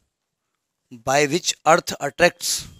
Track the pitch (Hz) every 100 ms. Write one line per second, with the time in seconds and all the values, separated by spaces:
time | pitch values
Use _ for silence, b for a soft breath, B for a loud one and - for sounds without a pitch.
0 | _ _ _ _ _ _ _ _ _ 123
1 | 120 143 147 170 - - 151 170 - -
2 | 143 - 170 - - - - -